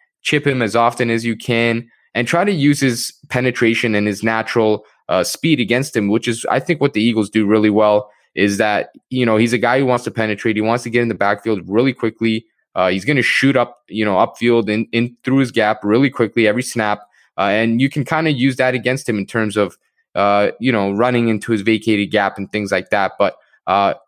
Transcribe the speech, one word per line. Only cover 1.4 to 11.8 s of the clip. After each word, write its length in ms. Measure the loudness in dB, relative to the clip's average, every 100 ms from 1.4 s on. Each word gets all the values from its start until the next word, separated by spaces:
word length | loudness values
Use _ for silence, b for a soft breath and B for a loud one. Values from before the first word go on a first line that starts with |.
| -2 0 0 -2 -8 b b
and 120 | -4 0
try 180 | 0
to 80 | 0
use 280 | 2 2 2
his 320 | 0 -2 -8 -14 -6
penetration 680 | -2 -2 2 0 2 0
and 120 | 0 -2
his 180 | -2
natural, 600 | -2 -2 -2 0 0 0 b b -2
uh, 140 | 0
speed 380 | 0 -2 0 0
against 340 | 0 0 0
him, 140 | -2 0
which 180 | 0 -2
is, 180 | -6 -2
I 80 | -2
think, 220 | -2 -2
what 140 | 0
the 80 | 2
Eagles 280 | 0 0 0
do 160 | 0 2
really 240 | 4 4
well, 400 | 4 4 2 0 b b
is 240 | 0 0 2
that, 320 | 0 0 -4 -14 _
you 140 | -2
know, 120 | 2 2
he's 160 | 2
a 60 | 2
guy 200 | 2 2
who 80 | 0
wants 180 | 0
to 60 | -2
penetrate. 460 | -4 -4 -2 -2 -2
He 60 |
wants 200 | 0 -2
to 60 | -2
get 120 | -2
in 60 | 0
the 60 |
backfield 460 | 0 -2 -2 -2 -4 -2
really 260 | -2